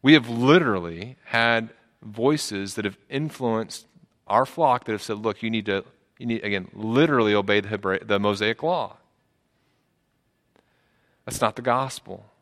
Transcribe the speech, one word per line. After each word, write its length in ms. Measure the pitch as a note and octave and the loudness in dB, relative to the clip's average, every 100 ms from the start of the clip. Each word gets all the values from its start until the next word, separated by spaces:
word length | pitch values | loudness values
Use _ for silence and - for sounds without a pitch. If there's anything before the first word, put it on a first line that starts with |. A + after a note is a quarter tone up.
We 120 | C3+ | 8
have 160 | D3+ A#2+ | 6 6
literally 880 | A#2 B2+ E3+ D3 F#2+ E2+ E2+ A2 B2+ | 0 6 6 6 -2 -4 -10 -12 -16
had 460 | - A2+ A#2 A#2 A2+ - _ _ | -4 2 4 2 0 -14 _ _
voices 760 | A2 G#2+ B2 D3+ - G2 G2 G#2 | -18 -2 0 0 -2 -6 -6 -6
that 80 | |
have 120 | G#2 G2 _ | -6 -8 _
influenced 760 | C#3 D3+ - B2 A2+ A2+ - - _ _ _ _ | -8 -6 -6 -4 -4 -6 -12 -18 _ _ _ _
our 180 | G#2 C3+ | 0 0
flock 380 | - D3+ B2 | 2 2 2
that 80 | - | -2
have 100 | G#2+ | -6
said, 160 | - G#2+ | -6 -4
"Look, 240 | A2 G2+ | -4 -4
you 80 | A2+ | -4
need 160 | A2 G#2+ | -4 -2
to, 180 | G2 - _ _ _ | -4 -4 _ _ _
you 100 | B2 | -6
need, 180 | A2+ | -4
again, 240 | G#2+ G2+ F#2 | -4 -6 -8
literally 640 | - A2 A#2+ D#3+ C3+ A2 | -10 -2 2 4 4 4
obey 240 | G#2 G2 G#2 | 2 2 0
the 180 | G2+ G#2 | 0 -6
Hebra-, 300 | G2 F#2+ - | -4 -4 0
the 140 | G2+ | 0
Mosaic 420 | G2+ G2+ G#2 A2+ | 0 0 -2 -2
law." 360 | D#3 F3 G#2+ - _ _ _ _ _ _ _ _ _ _ _ _ _ _ _ _ _ _ _ _ _ _ | -4 -4 -6 -12 _ _ _ _ _ _ _ _ _ _ _ _ _ _ _ _ _ _ _ _ _ _
That's 160 | - - | -12 -2
not 160 | A2+ - | -2 -2
the 60 | |
gospel. 640 | B2 B2 C3 - - F#2+ G#2 _ | -2 -2 -2 -10 -16 -18 -18 _